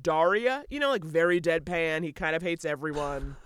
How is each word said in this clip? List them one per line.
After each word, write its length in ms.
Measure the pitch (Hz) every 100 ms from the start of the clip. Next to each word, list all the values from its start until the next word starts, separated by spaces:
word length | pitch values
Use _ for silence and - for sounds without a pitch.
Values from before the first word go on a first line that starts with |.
Daria, 640 | 160 156 175 208 240 190 -
you 120 | 285
know, 80 | 277
like, 160 | 240 160
very 340 | 160 170 175
deadpan. 640 | 170 165 143 170 160 156
He 80 | 165
kind 240 | 143 160 160
of 60 |
hates 240 | 180 165 156
everyone. 720 | 143 151 147 143 139 139 139